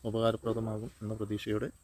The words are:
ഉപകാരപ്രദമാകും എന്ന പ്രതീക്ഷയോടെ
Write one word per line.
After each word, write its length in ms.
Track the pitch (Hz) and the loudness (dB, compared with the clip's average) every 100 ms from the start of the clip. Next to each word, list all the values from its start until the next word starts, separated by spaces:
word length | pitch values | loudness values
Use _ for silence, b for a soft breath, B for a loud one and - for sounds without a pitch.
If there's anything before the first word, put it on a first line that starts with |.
| 113 | 0
ഉപകാരപ്രദമാകും 800 | 113 113 113 117 113 113 107 117 - | 4 4 4 0 0 0 -2 -6 -6
എന്ന 120 | 107 110 | -6 -4
പ്രതീക്ഷയോടെ 500 | 104 104 - 107 135 - | -2 -2 0 -2 -2 -8